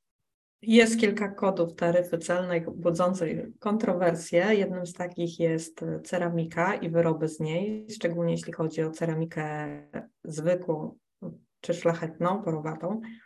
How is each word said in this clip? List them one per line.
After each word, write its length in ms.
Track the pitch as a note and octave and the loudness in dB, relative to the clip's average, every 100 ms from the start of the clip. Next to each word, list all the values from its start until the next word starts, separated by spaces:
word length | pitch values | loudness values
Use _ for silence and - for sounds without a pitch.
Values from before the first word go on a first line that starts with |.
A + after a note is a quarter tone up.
| _ _ _ _ _ _ | _ _ _ _ _ _
Jest 380 | G#3+ A3+ A3+ A3+ | 6 8 8 6
kilka 280 | G#3+ G3 G3+ | 2 2 -2
kodów 460 | - G3 F3+ E3+ | 0 0 2 0
taryfy 440 | - E3+ F3+ F3 E3 | 2 4 4 2 -2
celnej 420 | - F3+ F3+ E3+ | 0 0 2 0
budzących 1000 | E3 - E3+ E3 F3+ F#3+ D#3+ E3+ - - | -2 -2 0 4 2 2 -2 -2 -6 -6
kontrowersje. 960 | G#3 A3 A3 F3+ F3+ E3+ - E3+ G3 | -2 0 2 2 2 0 0 2 4
Jednym 320 | G#3+ F#3 F3+ F3 | 4 2 -2 -8
z 60 | |
takich 480 | - F3+ F3 E3+ E3+ | -8 -8 -4 -4 0
jest 440 | E3 D#3+ D#3+ - E3 D#3+ | 0 0 -4 -8 -6 -6
ceramika 680 | D#3 F3+ E3+ E3+ D#3+ E3 F3+ | -4 -2 0 0 -2 0 0
i 160 | G#3 E3+ | 0 0
wyroby 380 | E3 E3 D#3 D#3 | 2 2 2 -2
z 120 | - | -2
niej, 460 | D#3 E3 G#3 G#3+ G#3+ | -4 -2 -2 -4 -8
szczególnie 420 | - F3 E3+ E3+ | -4 -2 0 0
jeśli 200 | E3 E3 | -2 -4
chodzi 300 | E3+ D#3+ D#3+ | -4 -4 -2
o 80 | D#3+ | -4
ceramikę 800 | D#3+ E3 D#3+ E3 D#3+ D#3 D3+ D3+ D3 D3 - - _ | -2 -2 -2 -4 -4 -6 -6 -6 -10 -12 -14 -14 _
zwykłą 720 | - D3+ D#3+ F3+ E3+ D#3 D#3+ - _ _ F3 - _ _ | -10 -2 0 0 0 -4 -4 -10 _ _ -14 -14 _ _
czy 140 | - | -4
szlachetną, 680 | E3+ E3+ E3 D#3+ - F3 G3 | 0 2 0 -4 -2 0 0
porowatą. 580 | F3 D#3+ D#3 D#3 E3+ A3 - - | -2 -2 -4 -6 -4 -6 -8 -16